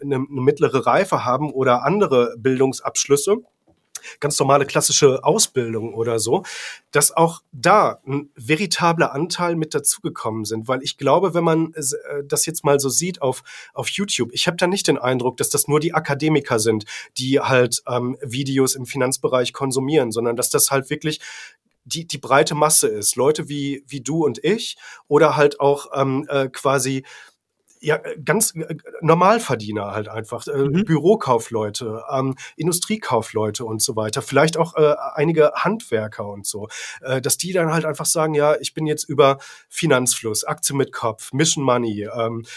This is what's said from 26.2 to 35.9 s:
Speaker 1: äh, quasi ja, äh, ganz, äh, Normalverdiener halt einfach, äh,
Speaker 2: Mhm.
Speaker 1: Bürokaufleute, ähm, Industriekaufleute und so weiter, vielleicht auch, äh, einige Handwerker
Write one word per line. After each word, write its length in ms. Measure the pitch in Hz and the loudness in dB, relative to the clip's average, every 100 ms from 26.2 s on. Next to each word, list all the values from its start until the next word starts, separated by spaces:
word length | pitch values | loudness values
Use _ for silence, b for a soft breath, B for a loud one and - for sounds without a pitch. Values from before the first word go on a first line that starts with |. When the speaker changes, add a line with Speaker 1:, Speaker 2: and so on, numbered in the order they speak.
| - | -2
Speaker 1:
äh, 200 | 143 131 | -2 -2
quasi 560 | - 139 139 127 135 131 B B B _ _ _ _ | -2 0 0 0 -4 -8 B B B _ _ _ _
ja, 160 | 156 156 | -4 -2
äh, 200 | 160 160 | -4 -8
ganz, 300 | 131 196 - 160 | -2 0 0 -4
äh, 200 | 160 160 - - | -10 -10 -12 -2
Normalverdiener 920 | 156 170 185 226 - 117 107 104 101 | 4 6 6 4 0 -4 -4 -6 -4
halt 160 | 101 104 | -6 -8
einfach, 380 | 110 110 113 - | -10 -10 -10 -6
äh, 100 | 139 | -2
Speaker 2:
Mhm. 280 | 139 165 214 | 0 0 0
Speaker 1:
Bürokaufleute, 1160 | 156 160 226 - 117 - 113 104 104 113 113 135 | 2 4 2 2 0 0 -4 -4 -6 -8 -10 -6
ähm, 240 | 135 131 131 B - | -2 -2 -6 B -4
Industriekaufleute 1080 | 160 175 - 220 - 120 - 110 107 104 113 | -2 -2 -2 -6 0 -2 0 -4 -2 -4 -6
und 160 | 110 | -4
so 120 | - | -2
weiter, 280 | 110 107 127 | -2 -4 -4
vielleicht 340 | - 135 160 165 | 0 2 4 2
auch, 180 | 165 156 | -2 2
äh, 180 | 151 147 117 | 2 2 -4
einige 380 | 156 156 160 151 | -2 0 4 4
Handwerker 720 | - 175 220 - | 4 -4 -4 -4